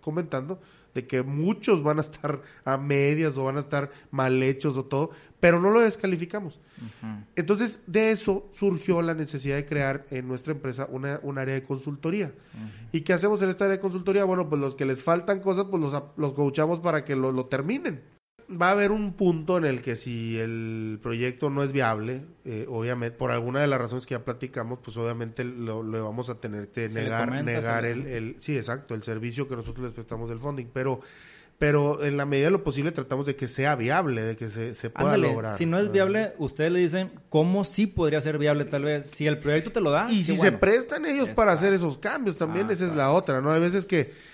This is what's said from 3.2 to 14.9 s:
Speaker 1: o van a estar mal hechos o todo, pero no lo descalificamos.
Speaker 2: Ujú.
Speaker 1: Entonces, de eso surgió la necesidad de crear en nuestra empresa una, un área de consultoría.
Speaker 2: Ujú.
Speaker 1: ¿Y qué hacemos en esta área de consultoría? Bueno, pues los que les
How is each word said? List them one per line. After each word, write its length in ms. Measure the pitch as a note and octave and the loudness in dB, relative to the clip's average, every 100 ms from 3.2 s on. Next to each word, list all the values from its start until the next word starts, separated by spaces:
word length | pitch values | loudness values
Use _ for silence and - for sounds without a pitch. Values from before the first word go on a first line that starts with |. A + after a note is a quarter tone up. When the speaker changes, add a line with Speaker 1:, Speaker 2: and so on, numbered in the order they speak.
| D#3+ C3+ | 0 0
Speaker 1:
o 60 | |
van 140 | C3+ C#3+ | -2 -2
a 40 | |
estar 300 | C#3+ C#3+ C#3 - - | -2 -4 -4 -8 -8
mal 300 | C3+ C3 C3 | 0 2 4
hechos 340 | C3 C3+ D3+ C3 | 4 2 0 -2
o 80 | C3 | -2
todo, 240 | C3+ D#3+ - - _ | -2 -2 -6 -20 _
pero 200 | F3 E3+ | 6 6
no 120 | G3 | 6
lo 80 | A3+ | 6
descalificamos. 800 | A3 G#3+ F#3+ E3+ E3+ G#3 F3 - _ - | 4 2 -2 -2 -4 -8 -10 -14 _ -16
Speaker 2:
Ujú. 300 | A2+ - A2 G#2 - - | -16 -12 -12 -12 -8 -4
Speaker 1:
Entonces, 460 | D#3 G3+ A#3 - - | 0 2 0 -4 -2
de 240 | G3+ A3 | 2 4
eso 360 | G#3+ - F#3+ - | 2 0 -2 -4
surgió 480 | - G3+ E3+ - E3+ | -2 0 2 2 2
la 120 | E3 | 2
necesidad 420 | D#3+ D3 C#3+ C#3 C#3+ | -2 -4 -4 -2 -2
de 100 | D3 | -2
crear 400 | D3 C3+ C#3 - | 0 0 -2 -6
en 160 | C3 B2+ | -8 -6
nuestra 260 | B2+ D3+ | -6 -6
empresa 340 | D3 C3 A#2+ C3+ | -6 -6 -6 -6
una, 280 | C3 C#3 D3 | -6 -4 -4
un 140 | C#3+ C#3 | -6 -4
área 160 | C3 C3+ | -2 -2
de 80 | |
consultoría. 640 | C3 C3+ D3 C#3+ E3 G3+ D#3+ | -4 -6 -6 -6 -2 -2 -4
Speaker 2:
Ujú. 400 | - - A2 A2 - - | -8 -18 -14 -14 -14 -4
Speaker 1:
¿Y 100 | E3 | -2
qué 120 | D#3 | 2
hacemos 280 | F3 G#3 G3+ | 2 4 4
en 80 | F#3+ | 2
esta 160 | F3 G3 | 2 2
área 120 | F#3+ | 2
de 40 | |
consultoría? 420 | G3 F#3 F#3 G3 | 0 -2 2 2
Bueno, 240 | F#3+ F#3 D#3+ | 4 2 0
pues 140 | D3 | 0
los 140 | C#3 C3+ | 0 0
que 100 | |
les 160 | C3+ | -2